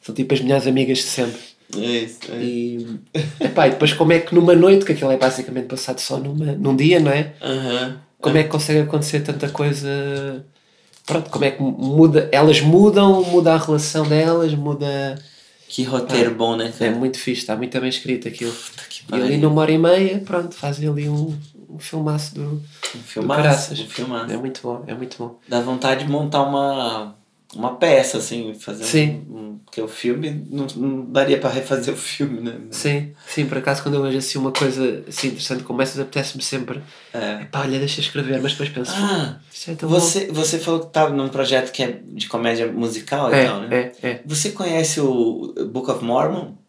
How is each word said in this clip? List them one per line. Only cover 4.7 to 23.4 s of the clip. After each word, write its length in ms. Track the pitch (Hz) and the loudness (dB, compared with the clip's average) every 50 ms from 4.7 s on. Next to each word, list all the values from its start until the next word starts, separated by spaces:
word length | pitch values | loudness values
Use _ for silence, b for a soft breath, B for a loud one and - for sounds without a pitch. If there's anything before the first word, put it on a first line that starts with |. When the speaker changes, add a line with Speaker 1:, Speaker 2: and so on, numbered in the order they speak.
| 196 196 196 | 8 8 6
Speaker 1:
que 80 | - 160 | 2 -2
aquilo 180 | 143 139 135 | 0 2 0
é 60 | 131 | 2
basicamente 500 | 131 131 131 127 - 127 - 127 127 120 | 4 4 2 2 0 -8 -6 -6 -8 -6
passado 340 | 120 131 131 - - 127 127 | -6 -8 -8 -6 -6 -6 -6
só 160 | - - 135 135 | -4 -4 -4 -4
numa, 340 | 135 143 143 151 156 147 143 | -4 -4 -4 -2 -2 -2 -2
num 240 | - 131 139 135 | 0 2 2 4
dia, 240 | 131 139 160 180 175 | 4 6 6 6 6
não 100 | 156 143 | 6 4
é? 220 | 139 147 147 147 - - - | 4 2 0 -2 -6 -10 -6
Speaker 2:
Aham. 540 | 131 135 135 131 127 120 123 127 127 127 - - _ _ _ | -4 -4 -4 -2 -2 -2 -2 -4 -4 -8 -12 -18 _ _ _
Speaker 1:
Como 160 | - 147 - | 0 4 4
é 60 | 156 151 | 4 4
que 40 | 156 | 4
Speaker 2:
É. 40 | - | 0
Speaker 1:
consegue 280 | 156 147 - 151 151 | -2 0 2 2 2
acontecer 400 | 151 147 - 151 147 - - 147 | 2 2 0 -2 -2 0 -2 -2
tanta 280 | 147 - 143 139 147 139 | -2 -2 -4 -4 -4 -6
coisa? 960 | 143 - 147 147 139 139 143 139 139 143 139 139 139 139 139 139 135 131 131 _ b b b b b b b b b b b | -2 -2 0 0 0 -2 -4 -4 -4 -4 -4 -4 -4 -6 -6 -6 -8 -10 -14 _ b b b b b b b b b b b
Pronto, 220 | - 151 165 160 - | -4 -4 -4 -2 -4
como 140 | - 113 147 | -4 0 0
é 60 | 139 | 0
que 100 | - - 139 | 0 0 -2
muda? 680 | 131 - - 127 135 139 151 160 160 147 156 - - - | -2 -2 -2 -2 0 6 8 8 8 8 6 4 4 4
Elas 280 | 139 147 156 147 - | 6 8 8 6 6
mudam, 600 | 139 151 165 185 202 208 185 202 202 196 196 190 185 | 6 6 8 8 8 8 8 8 8 8 8 6 4
muda 300 | 175 175 180 165 165 160 | 4 4 6 6 6 4
a 40 | 160 | 4
relação 480 | 156 156 156 147 151 - - 156 156 147 | 4 2 0 0 0 0 -2 0 0 2
delas, 460 | 151 151 156 165 170 170 165 160 151 | 4 4 4 4 4 4 2 2 0
muda 640 | 147 143 147 147 139 143 143 139 139 139 135 135 - b b b b b b b b b _ - | 0 -2 -2 -4 -4 -4 -4 -4 -4 -4 -4 -6 -8 b b b b b b b b b _ -6
Speaker 2:
Que 120 | - 127 | -6 -4
roteiro 480 | 127 135 127 120 123 131 123 117 120 113 | -2 -2 -4 -2 0 2 2 2 2 2
Speaker 1:
Ah, 20 | |
Speaker 2:
bom, 200 | 110 113 113 113 | 0 0 0 0
né, 120 | 113 113 117 | -2 -4 -6
Speaker 1:
é 20 | 117 - 113 | -4 -2 0
Speaker 2:
cara? 40 | 113 110 | 0 0
Speaker 1:
muito 260 | 120 127 131 131 - | 0 -2 -2 -4 -4
fixe, 280 | - - 127 123 - | -4 -4 -4 -4 -4
tá 100 | - 110 | -6 -4
muito 240 | 110 123 123 - 131 | -4 -4 -4 -4 -4
bem 80 | 127 127 | -4 -2
escrito 400 | 127 - - 131 127 120 - 117 | -4 -4 -4 -4 -4 -4 -4 -8
aquilo. 240 | 113 - 120 117 117 | -10 -6 -8 -8 -8
Speaker 2:
Puta 300 | - - - - - - - | -8 -12 -16 -16 -18 -18 -16
que 100 | - - - - | -16 -18 -12 -6
Speaker 1:
E 40 | - | -4
ali 80 | 123 127 | -2 0
Speaker 2:
pariu. 160 | 127 143 147 | 2 2 4
Speaker 1:
numa 240 | 147 156 151 156 156 | 4 4 4 4 4
hora 100 | 156 156 | 4 4
e 60 | 160 | 4
meia, 400 | 165 170 180 190 196 190 190 202 | 6 6 6 6 4 2 0 -2
pronto, 340 | 196 - - 180 170 175 - | -4 -4 -4 -4 -4 -4 -10
fazem 320 | - - 143 143 143 147 | -8 -6 -6 -6 -4 -2
ali 220 | 151 147 147 147 147 | -2 -2 -2 -2 -2
um, 260 | 147 147 151 160 151 147 - - _ - - - | -2 -2 -2 -2 -4 -8 -10 -14 _ -20 -20 -18
um 80 | 156 156 | -16 -12
filmaço 560 | - - - 160 151 151 151 151 147 - - | -12 -8 -6 -4 -2 -2 -2 -2 -4 -6 -10
do, 80 | 147 147 | -10 -8
Speaker 2:
Um 160 | 147 151 151 147 B B B B - - 117 | -6 -6 -8 -8 B B B B -12 -12 -12
Speaker 1:
do 40 | 117 | -16
Speaker 2:
filmaço, 380 | - - 110 107 127 139 147 | -12 -8 -6 -2 0 2 4